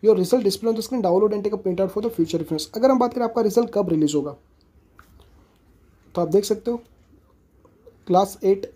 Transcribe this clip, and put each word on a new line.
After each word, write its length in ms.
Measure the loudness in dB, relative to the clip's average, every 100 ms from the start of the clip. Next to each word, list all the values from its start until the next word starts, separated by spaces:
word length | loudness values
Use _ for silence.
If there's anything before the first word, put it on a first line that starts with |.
Your 140 | 4 4
result 260 | 4 2
display 280 | 2 -2 -2
on 60 | -4
the 80 | -4
screen, 160 | -2
download 320 | 2 2 2 0
and 80 |
take 140 | -4 -4
a 20 | -4
print 140 | -2
out 120 | -2
for 100 | -2 -6
the 80 |
future 260 | -2 -2 -2
reference। 260 | -4 -6 -8 0
अगर 140 | 2
हम 80 | 2
बात 160 | 0
करें, 100 | -2
आपका 180 | -4 0
रिजल्ट 280 | 0 2 0
कब 160 | -2 0
रिलीज 240 | 2 2
होगा, 220 | 0 -4 -10 _ _ _ _ _ _ -20 -20 -20 _ _ _ _ _ _ _ _
तो 80 | -4
आप 60 | 2
देख 160 | 2
सकते 260 | 0 -4 -4
हो, 100 | -8 -10 _ _ _ _ _ _ _ _ _ -20 _ 0
class 200 | 0 2 -2
eight 200 | 0 0 -2